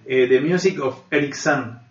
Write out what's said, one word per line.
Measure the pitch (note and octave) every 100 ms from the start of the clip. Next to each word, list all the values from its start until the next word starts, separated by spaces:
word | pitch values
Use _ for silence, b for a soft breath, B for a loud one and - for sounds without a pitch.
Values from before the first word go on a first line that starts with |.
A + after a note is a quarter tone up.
| -
eh, | C3 B2
The | C3
Music | D3+ F3+ F#3 D3+
of | C3+ - -
Eric | D3 C#3+ -
Sand | D#3 C#3 A#2 - -